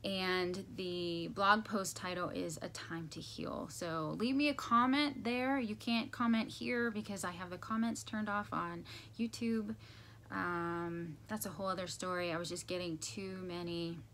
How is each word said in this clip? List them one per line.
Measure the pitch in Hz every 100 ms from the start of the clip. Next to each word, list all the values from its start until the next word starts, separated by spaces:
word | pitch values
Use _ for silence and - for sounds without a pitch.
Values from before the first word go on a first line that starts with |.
| 196
And | 190 185 185 180 185 190 -
the | 185 180 175 170 170
blog | 185 196 214 214
post | 208 190 -
title | 180 180 180
is | 180 175 156
A | -
Time | - - 165 160
to | -
Heal. | - - 80 - 170
So | - 175 160 156 160
leave | 233 269
me | 294
a |
comment | 277 - 233 254 277 294 262
there. | 214 247 254 277
You | 226 214
can't | - 233 -
comment | - 233 226 -
here | - 240 240 240
because | 214 208 196
I | 185
have | 175 180
the | 175
comments | - 220 233 226
turned | - 214 208
off | 208 208
on | 165 170 170 170 - - -
YouTube. | 226 - 233 226 208 - - - - - -
Um, | 190 180 175 170 170 170 170 170 147 -
that's | 214 202
a |
whole | 180 190
other | 185 180
story. | - 185 180 175
I | 165
was | 170
just | 175 -
getting | 180 180 160
too | - - 190 185
many | 185 175 175 170 170 170 -